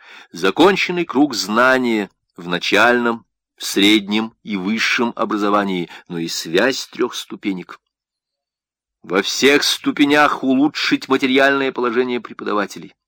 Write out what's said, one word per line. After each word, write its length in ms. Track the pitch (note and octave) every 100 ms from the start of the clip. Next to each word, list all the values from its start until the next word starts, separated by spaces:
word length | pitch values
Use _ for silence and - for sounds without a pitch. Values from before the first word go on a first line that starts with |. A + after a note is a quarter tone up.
| - - -
законченный 760 | E2+ F#2 - F3+ F#3 - F3+ -
круг 280 | B2+ D3
знания 760 | G#2+ F#2+ A2 B2+ C3 B2 G#2+ F#2+ _ _ -
в 100 | F2
начальном, 800 | F2 - G2 A#2 B2 A#2+ A#2 _ _ _ -
в 60 |
среднем 720 | - - G2+ G#2+ G2 G#2+ A2+ _
и 140 | A2+ G2
высшем 560 | F#2 A2+ - - A#2 -
образовании, 760 | G#2+ G#2+ G2+ G#2 G2 F2+ E2 - -
но 100 | E2+
и 100 | E2
связь 600 | - E2 E2 B2+ - -
трёх 280 | - A#2+ -
ступенек. 640 | - G2+ G#2+ F#2 - - _ _ _ _ _ _ _ _ _ _ _ _
Во 200 | - G2
всех 420 | - - C3 C#3+
ступенях 800 | - - C#3 C3+ C#3+ D3 D3 -
улучшить 640 | C3 C3 D3 - - C#3 -
материальное 640 | C3 C3+ C3 C#3 C#3 C3+
положение 480 | - B2 A#2 B2+ A#2+
преподавателей. 720 | - A#2+ G#2 G#2 F#2+ - - _